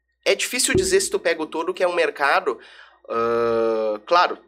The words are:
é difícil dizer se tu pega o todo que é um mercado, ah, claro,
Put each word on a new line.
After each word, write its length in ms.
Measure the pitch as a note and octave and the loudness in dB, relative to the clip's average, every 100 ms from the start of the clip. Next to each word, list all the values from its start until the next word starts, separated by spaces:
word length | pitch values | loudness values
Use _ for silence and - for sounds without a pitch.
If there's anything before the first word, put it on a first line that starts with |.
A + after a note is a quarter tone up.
| _ _ - | _ _ 0
é 100 | G3 | 0
difícil 400 | - B3 - F#3+ | -2 -2 0 0
dizer 240 | F#3 F#3+ | 2 0
se 100 | G3 | 0
tu 100 | G3 | -2
pega 220 | F3+ E3 | -2 -2
o 60 | D#3 | -4
todo 260 | D#3+ E3 | -4 -4
que 80 | F3+ | -2
é 60 | F3+ | 0
um 80 | F3 | 2
mercado, 640 | D#3 C#3+ C#3+ E3+ C#3 A2+ - - - _ - | 0 0 2 2 0 -6 -10 -20 -20 _ -8
ah, 920 | A#2 A#2 A#2 A#2 A2+ A2+ A2 A2 G#2+ - | -4 0 0 0 0 0 0 -2 -4 0
claro, 320 | F3 E3 G2+ | 2 2 -2